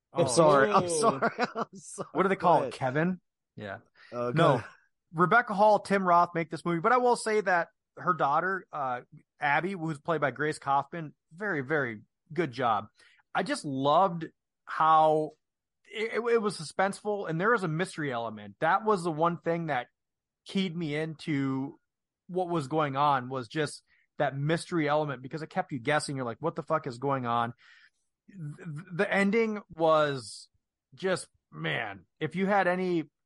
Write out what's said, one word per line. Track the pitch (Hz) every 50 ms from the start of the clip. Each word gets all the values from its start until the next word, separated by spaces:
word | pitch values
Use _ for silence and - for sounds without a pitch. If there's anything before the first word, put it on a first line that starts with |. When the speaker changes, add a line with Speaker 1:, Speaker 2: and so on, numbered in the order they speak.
| _ _
Speaker 1:
I'm | - 135 120
Speaker 2:
Oh. | 110
Speaker 1:
sorry. | - 165 160 151 143 139 135 -
I'm | - 190 180
Speaker 3:
Oh. | 175
Speaker 1:
sorry. | 165 156 226 226 135 135 - 233 -
<laughs> | - 247 - -
I'm | 220 220 - -
sorry. | 190 - - - 202 - -
Speaker 2:
What | - 143 185
do | 190
they | 190
Speaker 1:
Go | 185
Speaker 2:
call | 175 180 165 139
Speaker 1:
ahead. | 139 123
Speaker 2:
it? | -
Kevin? | - 135 127 127 151 165 185 185 175 _ _ _ _ _ _ _
Yeah. | - 107 98 95 101 - _ _ _ - -
Speaker 1:
Uh, | 117 120 120 123
go |
Speaker 2:
No. | 123 156 170 160 135
Speaker 1:
ahead. | 107 104 - - _ _ _ _ _ _ _ -
Speaker 2:
Rebecca | 160 180 165 214 233 240 240 208
Hall, | 185 214 214 208 202
Tim | 208 - 196 202 190
Roth | 180 170 170 175 175 -
make | 165 165 -
this | - 156 -
movie, | 170 175 165
but | 160 226
I | 247 262
will | 247 247 233
say | - - 226 214 214
that | 190 196 185 170 165 - _ _ _ _ _
her | 143 135 170
daughter, | 175 151 160 139 143 160 170 190 190 185 - _
uh, | - 151 139 127 123 123 - _ 151 151 _ _ _ _
Abby, | 151 143 143 156 160 196
who's | 196 175 160 160 156 143
played | - - 165 156
by | 147 135
Grace | 120 123 147 151 151 -
Kaufman, | - 143 139 139 139 - - 170 160 143 - _ _ _ 160
very, | 170 214 208 180 147
very | 131 123 160 151 135 120 110 107 - _ _ _ _ _
good | 151 170 170 139
job. | 117 127 127 117 110 98 104 - _ _ _ _ _ _ _ _ -
I | 175
just | 196 220 294 - -
loved | 151 135 131 135 143 147 170 196 196 175 165 160 - - _ _ _ _ _ _
how | - - - 160 160 160 156 160 156 156 156 156 151 - _ _ _ _ _ _ _ _ _ _ _
it, | - 220 214 226 -
it, | 220 233 240 233
it | 233
was | 208 214 - -
suspenseful, | 156 - - - 190 196 196 - - 208 208 202 202 -
and | 156 160
there | 185 220
was | 247 220
a | 185 165
mystery | 156 160 185 180 - - 151 139
element. | 123 117 117 110 107 107 104 101 101 _
That | 160 160 185 202 214
was | 214 214 185
the | 165 175
one | 156 147 165 170 175 -
thing | - 165 165 170 170 156
that | 139 123 120 - _ _ _ _ _ _ _ _ _ _ _
keyed | - - 196 190 190 160
me | 175 170 147 147
into | 151 160 160 156 - - 170 151 139 139 135 135 131 135 143 - _ _ _ _ _ _ _ _ _ _ -
what | 175 180 180 170
was | 170 165 139 127
going | 156 160 151 143 135
on, | 139 147 147 139 131 123 127
was | 135 131 120 -
just | - 156 151 143 - - _ _ _ _ _ _ _ -
that | 147 139 135
mystery | 139 143 151 165 165 - - 175 170 151 143
element, | 147 151 156 147 135 123
because | 127 131 - 156
it | 160 -
kept | - 190 185 -
you | 156 123
guessing. | 113 143 147 151 - - 143
You're | 135 127
like, | 117 113 -
"What | 139 165 165
the | -
fuck | 151 - 160 156 -
is | 143 117 117
going | 131 139 135 131 123
on?" | 117 117 117 117 120 120 - _ - - - _ _ _ _ _ _ _ _ _ -
Th-, | - 190 156 147 147 - - 170 147 151 190 190
the | 175 160 202 196 -
ending | 196 196 202 202 233 226 220 214 208 - - 175
was | 160 165 160 156 156 151 147 139 131 113 104 - - - _ _ _ _ _ _ _ _ _ -
just, | 120 180 190 180 - - - _ _ _ _
man, | - 156 160 160 147 127 113 104 98 95 - _ _ _
if | 156 151 -
you | 180 190
had | 185 208 196 185
any, | 175 180 185 185 180 175 165 147 - _ _ _